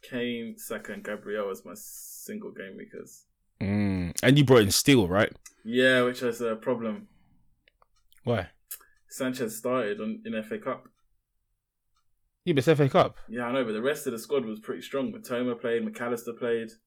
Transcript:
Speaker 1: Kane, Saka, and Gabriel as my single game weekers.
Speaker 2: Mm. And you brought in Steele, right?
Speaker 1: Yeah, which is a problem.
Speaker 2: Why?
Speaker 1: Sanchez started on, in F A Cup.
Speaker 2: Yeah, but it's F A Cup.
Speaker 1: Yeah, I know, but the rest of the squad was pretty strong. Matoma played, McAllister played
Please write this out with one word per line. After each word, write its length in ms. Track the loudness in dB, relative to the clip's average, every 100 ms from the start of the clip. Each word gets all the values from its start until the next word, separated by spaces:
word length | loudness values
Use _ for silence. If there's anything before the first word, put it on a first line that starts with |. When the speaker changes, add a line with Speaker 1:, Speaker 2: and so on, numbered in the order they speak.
| -8
Speaker 1:
Kane, 460 | -6 -4 -4 -8 -12
Saka, 360 | -10 -10 -8
and 100 | -12
Gabriel 480 | -8 -10 -6 -4 -4
as 120 | -6 -12
my 80 | -16
single 760 | -16 -16 -16 -16 -12 -10 -10
game 260 | -12 -14 -14
weekers. 480 | -16 -16 -18 -20 _ _ _ _
Speaker 2:
Mm. 540 | -2 0 2 0 -2 0
And 140 | 4 6
you 60 | 8
brought 160 | 8
in 100 | 8
Steele, 360 | 4 6 6 6
right? 240 | 4 2 0 -20 _
Speaker 1:
Yeah, 400 | -4 4 4 6
which 180 | 2 0
is 180 | -4 -2
a 140 | -4 -2
problem. 520 | -2 -2 -2 -6 -12 _ _ _ _ _ _ _ _ _ _ _
Speaker 2:
Why? 240 | -2 -2 -2 _ _ -20 _ _ _
Speaker 1:
Sanchez 460 | -6 -6 -2 -6 -4
started 440 | -2 0 0 -4
on, 200 | -6 -6 -6
in 80 | -8
F 160 | -6
A 60 | -6
Cup. 300 | -6 -6 -10 _ _ _ _ _ _ _ _ _ _ _ _ _ _ _ 0
Speaker 2:
Yeah, 80 |
but 60 | 2
it's 80 | 4
F 120 | 6
A 100 | 6
Cup. 280 | 6 4 0 -10
Speaker 1:
Yeah, 180 | -6 -2
I 60 |
know, 120 | 0 0
but 80 |
the 80 | 0
rest 240 | 0 -2 -4
of 60 |
the 60 | -6
squad 260 | -2 -2 -2
was 140 | -8
pretty 220 | -8 -10
strong. 300 | -6 -4 -4
Matoma 480 | -6 -6 -4 -2 -2
played, 240 | -2 -2
McAllister 540 | -2 -6 -4 -4 -6 -6
played 320 | -2 -2 -4 -14